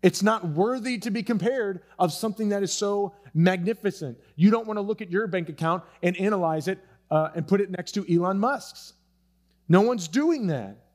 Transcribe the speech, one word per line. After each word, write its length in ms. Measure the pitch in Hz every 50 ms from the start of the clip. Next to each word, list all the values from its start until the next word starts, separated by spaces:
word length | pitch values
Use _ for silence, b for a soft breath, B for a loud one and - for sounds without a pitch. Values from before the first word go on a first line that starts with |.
| -
It's 180 | 185 - -
not 240 | 196 214 226 214 175
worthy 540 | 165 147 156 190 226 254 262 214 254 247 214
to 100 | 175 240
be 140 | 196 233 190
compared 580 | 208 240 196 170 233 269 262 220 202 190 180 b b b
of 160 | b 180 170 151
something 360 | - - 226 196 - 220 208
that 120 | 202 202
is 100 | 202 175
so 440 | - - 208 202 202 202 202 196 B B B B B
magnificent. 880 | 156 170 185 185 185 170 185 - - - 202 180 - 160 135 117 - b b b
You 160 | b 165 208
don't 160 | 220 226 226
want 100 | 214 214
to 40 | 214
look 200 | 202 202 214 -
at 80 | 220 175
your 160 | 170 196 226
bank 240 | 196 165 185 165 156
account 340 | 151 - 165 165 170 180 B B B B -
and 120 | 175 180
analyze 500 | 175 190 208 214 190 175 160 160 160 151
it, 100 | 185 190 190 b b b b _ _
uh, 200 | 156 156 156 156 -
and 140 | 170 156
put 140 | - 190 196
it 100 | 202 190
next 220 | 185 180 175 - -
to 120 | 208 190 - 170
Elon 240 | 170 170 180 190
Musk's. 560 | 196 208 254 277 254 - - - - - - _ _ _ _ _ _ _ _ _ _ _ _ _ _ _ -
No 120 | 160 185
one's 260 | 208 233 247 220 175
doing 400 | 156 160 254 294 330 330 285 226
that. 300 | 180 156 131 107 98 107 - _ _